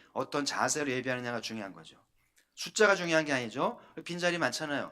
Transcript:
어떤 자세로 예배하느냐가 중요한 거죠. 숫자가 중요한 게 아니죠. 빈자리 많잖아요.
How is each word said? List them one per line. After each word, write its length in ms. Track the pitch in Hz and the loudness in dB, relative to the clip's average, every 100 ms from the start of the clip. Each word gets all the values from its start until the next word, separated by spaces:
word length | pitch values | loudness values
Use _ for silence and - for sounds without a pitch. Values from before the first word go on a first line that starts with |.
| - | -10
어떤 320 | - 131 151 139 | -6 -4 -2 -2
자세로 440 | - 127 151 143 | 0 0 0 -2
예배하느냐가 520 | 127 127 123 123 120 | -2 -2 -4 -4 -6
중요한 320 | 110 110 98 | -6 -8 -10
거죠. 220 | 82 80 - _ _ _ _ _ - | -12 -20 -20 _ _ _ _ _ -12
숫자가 400 | 175 - 208 190 | -4 4 6 6
중요한 280 | 175 160 147 | 4 2 4
게 80 | |
아니죠. 460 | 135 117 123 185 233 - - | 0 -2 -2 -2 -2 -12 -14
빈자리 340 | 160 175 175 170 | -10 -2 0 2
많잖아요. 520 | 156 - 151 139 90 | 0 0 -4 -4 -6